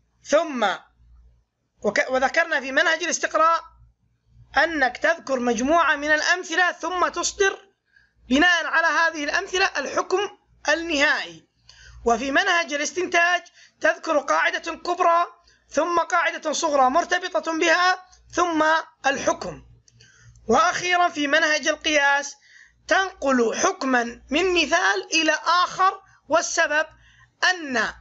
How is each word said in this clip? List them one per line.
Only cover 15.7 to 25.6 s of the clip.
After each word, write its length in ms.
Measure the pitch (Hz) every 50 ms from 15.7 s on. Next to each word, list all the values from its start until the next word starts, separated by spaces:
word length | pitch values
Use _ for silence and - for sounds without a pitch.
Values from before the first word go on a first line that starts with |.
| - 277 311 349 349 349
قاعدة 540 | 330 339 359 349 311 330 330 320 - 311 269
صغرى 360 | - 330 320 294 269 262 254
مرتبطة 720 | 262 339 339 - 359 359 370 359 - 320 311 320 330 320
بها 460 | 349 339 320 359 359 370 370 370 - - _ _ _ _
ثم 320 | - 330 359 349 330 302 311 311 320 320 - - _ _ -
الحكم. 600 | 269 277 233 - - - - - 180 151 - - - - _ _ _ _ _ - _ _ _ - - - - - -
وأخيرًا 600 | 226 285 320 359 339 - 339 359 359 349 349 349
في 180 | 349 294 294 277
منهج 400 | 294 320 330 311 302 302 262 320
القياس 680 | 302 302 - 330 302 285 277 285 277 285 285 - - - _ _ - - - _ _ _ _ -
تنقل 680 | 311 370 392 370 - - - 277 262 247 233 220 -
حكمًا 640 | - - 370 370 - 277 262 254 240 233 233 233 - - -
من 240 | 262 311 359 381 359
مثال 540 | 349 311 254 320 339 381 381 403 392 381 - 285
إلى 180 | 320 320 311 311 302 -
آخر، 560 | 330 339 359